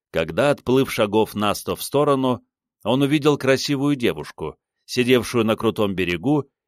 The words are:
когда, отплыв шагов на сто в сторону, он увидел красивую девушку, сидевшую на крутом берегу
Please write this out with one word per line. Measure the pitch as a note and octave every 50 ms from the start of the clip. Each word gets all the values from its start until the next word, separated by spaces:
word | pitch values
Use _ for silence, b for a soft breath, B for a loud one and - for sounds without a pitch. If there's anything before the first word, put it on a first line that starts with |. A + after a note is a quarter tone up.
| _ _
когда, | - D#2+ E2 D#2 D#2+ F#2+ C3 D3
отплыв | C3+ - - - C3 C3+ C3 -
шагов | - - A2 G#2 G2 A2 G#2 - -
на | G#2 G#2 G2+ F2+
сто | - - G2 F2+
в | -
сторону, | - - - C#3 D3 C#3+ C#3 C3 C3 B2+ B2 - - _ _ _ _ _ _ _
он | - G2+ B2 C#3
увидел | C#3+ C3+ D3+ D#3 C3+ D#3 C#3+
красивую | C3+ - C3 C3+ B2+ - - C#3+ C3 C#3 C#3+ C#3+
девушку, | B2+ A#2 F#2+ D#2+ D2+ C#2+ - - - D#2+ D2 - _ _ _ _ _ _
сидевшую | - - B2+ B2 B2 B2+ A#2+ G#2 - - A#2+ G#2+
на | A2+ A2
крутом | - A#2 A2 - - G#2+ G2+ F#2+
берегу | F2 F#2 E2+ F2 E2 F2 C3+ D3+ D3 C3+ _ _ _ _